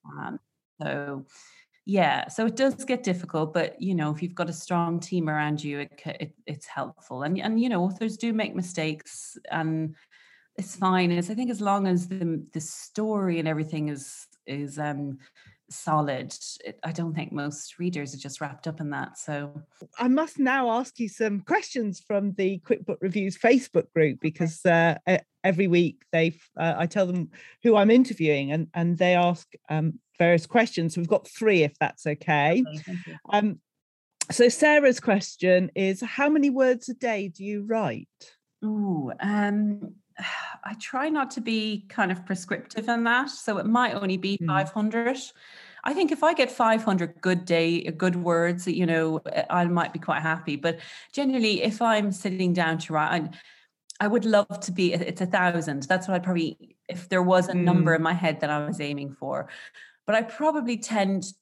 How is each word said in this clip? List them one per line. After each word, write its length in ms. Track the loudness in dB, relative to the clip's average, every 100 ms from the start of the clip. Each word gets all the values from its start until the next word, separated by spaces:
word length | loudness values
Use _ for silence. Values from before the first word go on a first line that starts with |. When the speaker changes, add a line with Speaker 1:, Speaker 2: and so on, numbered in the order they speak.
| -16
Speaker 1:
um, 340 | -12 -12 -12 _ _ _ _
so, 440 | -6 -6 -8 -12 -14 -20 -20 _ _ _ -2
yeah, 420 | 2 2 2 -4
so 180 | -2 -2
it 100 | 2
does 300 | 0 0 -4
get 160 | -4
difficult, 500 | -2 -4 -2 -4 -2 -2
but, 260 | -2 -4
you 140 | -2 0
know, 160 | -2
if 80 | -4
you've 140 | -6 -6
got 140 | -6
a 40 |
strong 460 | -6 -4 -2 0 -2
team 280 | -2 -2 -2
around 340 | -2 -2 -2
you, 160 | -4 -8
it 180 | -8 -12
ca-, 200 | -14 -12
it, 140 | -12 _ -14
it's 220 | -14 -10
helpful. 560 | -8 -8 -10 -14 -8
And, 160 | -4 -2
and, 200 | 0 0
you 100 | 0
know, 140 | 0
authors 340 | -2 -2 -6 -4
do 160 | -4
make 200 | -2 -2
mistakes, 840 | -4 -6 -4 -4 -6 -12 -18 -18 -18 -8
and 460 | -4 -2 -2 -4 -8 _ _ _ _ _ -12
it's 180 | -12 -2
fine. 360 | 2 4 2
It's, 180 | 2 -2
I 20 | -4
think, 140 | -4
as 120 | -2
long 260 | 0 0 2
as 200 | 0 0
the, 380 | -4 -4 -4 -6
the 80 | -10
story 800 | -10 -14 -12 -6 -2 0 0 0
and 80 | 0
everything 400 | -2 -4 -4 -4
is, 380 | -6 -12 -18 -20 _ -12
is, 320 | -8 -8 -6
um, 400 | -6 -6 -8 -10 -16 _ -20 _ _
solid, 640 | -12 -2 0 0 -4 -8 -12 -14 -14 -16
it, 140 | -12
I 80 | -10
don't 220 | -6 -4
think 180 | -4 -6
most 460 | -6 -6 -8 -16 -6
readers 340 | -6 -4 -8
are 40 | -10
just 240 | -14 -10
wrapped 260 | -10 -8 -10
up 120 | -8
in 100 | -6
that. 260 | -6 -8 -10
So 460 | -8 -8 -8 -12 -18 _ -20 -4
Speaker 2:
I 80 | 2
must 320 | 2 0 0
now 320 | 0 2 2
ask 280 | 0 -2 -6
you 80 | -8
some 340 | -2 -2 -2
questions 580 | 0 -2 0 -4 -4 -6
from 340 | _ -2 -2
the 240 | 0 -2 -2
Quick 260 | -2 -2 -2
Book 120 | -4
Reviews 360 | -2 -2 -2 -4
Facebook 540 | 0 0 0 -2 -2
group, 240 | 2 2 2
Speaker 1:
Okay. 20 |
Speaker 2:
because, 440 | -6 -2 -4 0 4
uh, 320 | 6 4 2 0
e-, 100 | 0 -2 _
every 240 | -2 2 2
week 340 | 4 2 -2 _
they, 260 | 0 0 -2 _ -4
uh, 160 | -2 0
I 100 | -2
tell 180 | 0 0
them 240 | 0 -6 -10 -20 -2
who 120 | 4 6
I'm 160 | 8
interviewing, 600 | 8 6 2 2 2 2
and, 160 | -2 -2
and 240 | -2 -2 2
they 160 | 4 6
ask, 320 | 4 0 -6 -20 _
um, 300 | -2 -2 -4 _ _
various 280 | 6 6 4
questions. 500 | 2 2 0 -2 -2
So 60 |
we've 60 | 2
got 200 | 0 0
three, 360 | 0 2 4
if 140 | 2 2
that's 260 | -4 -2 -6
okay. 580 | -4 0 2 4 2 0
Speaker 1:
Okay, 100 | -4 -10
thank 220 | -12 -12
you. 80 | -18 0
Speaker 2:
Um, 300 | 2 2 -4 _ _ _ _ _ _ -8
so 180 | 6 6
Sarah's 500 | 8 6 8 6 4
question 720 | 2 2 0 -2 4 6 4 0
is, 260 | -2 -2
"How 260 | -6 0 2
many 200 | 4 4
words 400 | 4 4 2 -2
a 40 |
day 360 | -6 -2 -2 -4
do 140 | -8 -6
you 180 | -6 -2
write?" 420 | -2 -2 -4 -10 _ -20 _ _ _ -4
Speaker 1:
Ooh, 480 | -2 0 -2 -4 -6
um, 720 | -2 0 0 0 0 -2 -8 -16 _ -12
<sighs> 460 | -10 -8 -10 -12 -12
I 80 | -12
try 260 | -6 -4 -2
not 240 | 0 -2
to 100 | -4
be 440 | -2 -2 -2 -4 -8
kind 240 | 0 0
of 140 | 0 -4
prescriptive 640 | -6 -4 -8 -6 -8 -2
in 160 | 0 2
that. 240 | 2 0
So 300 | -6 -4 -4
it 60 | 2
might 280 | 2 2
only 240 | 0 -2 -2
be 200 | -2 -2
Speaker 2:
Mm. 60 | 0
Speaker 1:
five 240 | 0 0
hundred. 440 | -2 -2 0 -2 -4 -8 _ -20 -20 -20 -8 -4
I 80 |
think 180 | 0 0
if 100 | 4
I 120 | 2
get 180 | 4 0
five 320 | 2 2 4
hundred 380 | 2 0 0 -2
good 240 | 0 0 2
day, 380 | 2 4 0 -2
good 260 | 0 0 0
words, 500 | 2 2 2 0 -2
you 180 | 0 2
know, 360 | 2 2 -2 -4 -4 0
I 140 | 2 2
might 280 | 2 0
be 60 | -4
quite 220 | -4 -2
happy. 360 | 0 -2 -4 -2
But 220 | -2 -4 -10 -20 -12
generally, 500 | -2 0 2 2 2
if 180 | 0 0
I'm 300 | 2 2 2
sitting 400 | -2 -4 0 0
down 260 | 2 2 0
to 120 | -2
write, 280 | 0 0 0 -4 -10 -20 -20 _ _ _ -4
I, 40 | 0
I 20 |
would 160 | 2 4
love 340 | 4 4 -4
to 120 | -6
be, 180 | 0 2
it's 280 | 2 -4 -4
a 40 | -2
thousand. 580 | 2 2 0 -2 -6
That's 260 | 0 -2 0
what 60 | -2
I'd 80 |
probably, 520 | 0 0 -2 -6 -20 _ -12
if 180 | -12 -2
there 160 | 0
was 240 | 4 4 4
a 60 |
number 400 | 2 4 6 6
Speaker 2:
Mm. 20 | 4
Speaker 1:
in 40 |
my 100 | 2
head 280 | 2 0 0
that 80 | -2
I 160 | -2 -4
was 160 | -6
aiming 320 | -6 -6 -8
for. 340 | -10 -6 -6 -8 -14 -20 -20 -20 _ 0
But 100 | 0
I 80 |
probably 520 | 0 -2 0 0 -2 -4
tend 480 | -2 0 2 0 -4 -14